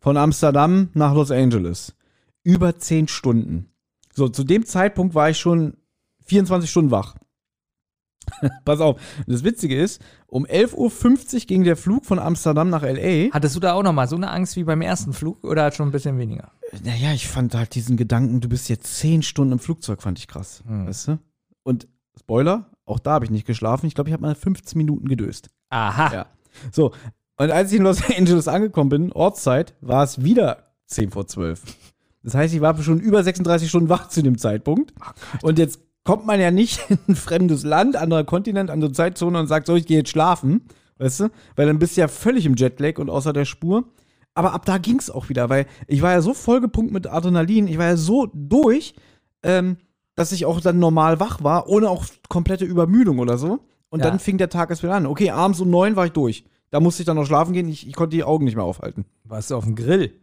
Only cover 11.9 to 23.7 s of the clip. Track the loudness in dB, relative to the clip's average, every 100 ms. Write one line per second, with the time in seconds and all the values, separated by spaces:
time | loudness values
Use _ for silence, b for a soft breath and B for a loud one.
11.9 | -2 0 -2 -2 -2 0 0 2 0 -2
12.9 | -4 0 0 0 0 -2 0 -2 0 0
13.9 | 2 0 -2 -4 -4 -6 -4 -2 -2 -2
14.9 | -4 -6 -6 -8 -8 -4 0 0 0 -4
15.9 | -2 -4 -4 -6 -8 -14 _ -18 -12 -8
16.9 | -4 -2 -2 -4 -2 -2 -2 -4 -6 -2
17.9 | 0 2 0 2 0 -2 -4 -4 -6 -6
18.9 | -4 0 0 0 0 0 0 -4 -8 -6
19.9 | -8 -6 -8 -10 -16 -16 -18 -10 -8 -8
20.9 | -8 -6 -6 _ _ _ _ -4 -4 -4
21.9 | _ _ _ _ 0 2 0 -4 _ _
22.9 | -6 -2 -2 0 -4 -4 -4 -2